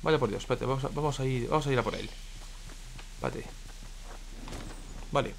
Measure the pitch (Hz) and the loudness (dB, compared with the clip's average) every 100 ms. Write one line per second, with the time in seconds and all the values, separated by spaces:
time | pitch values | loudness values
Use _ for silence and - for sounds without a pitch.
0 | 160 156 123 98 - 120 117 135 139 147 | 6 6 6 2 0 2 4 2 2 2
1 | 151 135 131 131 117 156 143 131 110 95 | 2 2 2 2 4 4 6 4 4 0
2 | 104 - - - - - - - - - | -4 -6 -10 -10 -10 -10 -10 -10 -10 -10
3 | - - 65 - - - - - - - | -10 -4 -2 -2 -6 -8 -10 -10 -10 -10
4 | - - - - - - - - - - | -10 -10 -10 -8 -8 -6 -8 -8 -10 -10
5 | - 143 113 | 0 2 2